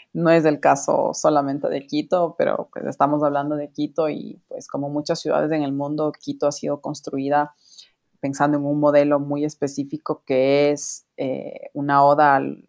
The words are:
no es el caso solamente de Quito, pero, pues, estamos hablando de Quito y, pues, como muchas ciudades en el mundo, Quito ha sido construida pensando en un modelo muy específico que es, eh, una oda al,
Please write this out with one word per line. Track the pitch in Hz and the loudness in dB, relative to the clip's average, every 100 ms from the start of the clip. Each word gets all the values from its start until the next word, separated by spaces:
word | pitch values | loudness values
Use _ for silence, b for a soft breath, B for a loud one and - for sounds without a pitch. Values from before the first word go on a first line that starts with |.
| B | B
no | 165 165 | -2 4
es | 165 156 | 4 4
el | 143 | 2
caso | - 139 - 139 147 | 4 2 2 0 0
solamente | 156 156 151 139 143 - | 0 2 2 0 -2 -4
de | 139 - | -4 -4
Quito, | 151 156 185 170 - | -6 -2 0 0 0
pero, | 147 - - | -2 -2 -6
pues, | - 135 | -8 -6
estamos | 143 143 147 | 0 0 2
hablando | 147 143 147 | 0 -2 -2
de | 151 147 | -6 -6
Quito | - 151 156 156 | -6 -6 -2 -4
y, | 131 - - - | -4 -10 -16 -16
pues, | - - | -16 -10
como | 139 143 | -8 -6
muchas | 147 151 165 | -6 -4 -4
ciudades | 156 147 151 | -2 0 0
en | 156 | -2
el | 143 | -2
mundo, | 139 143 151 151 - | -4 -4 -4 -4 -6
Quito | - 139 147 | -10 -4 -4
ha | |
sido | 147 147 143 | -2 -6 -6
construida | 143 143 - 139 139 143 147 _ b b b b _ _ | -8 -10 -8 -6 -2 0 -2 _ b b b b _ _
pensando | 139 139 147 147 | -6 0 0 0
en | |
un | 143 147 | 0 2
modelo | 147 147 143 143 | 4 4 4 2
muy | 143 143 | -2 -4
específico | 151 - 143 139 139 151 - 156 | -4 -4 -6 -6 -8 -8 -6 -8
que | - 131 135 143 147 | -2 0 2 4 2
es, | 147 - - _ - | 0 -4 -12 _ -8
eh, | 131 135 - - - | -6 -6 -8 -14 -12
una | - 143 139 | -6 2 4
oda | 143 147 151 139 | 6 6 6 4
al, | 139 - | 2 -8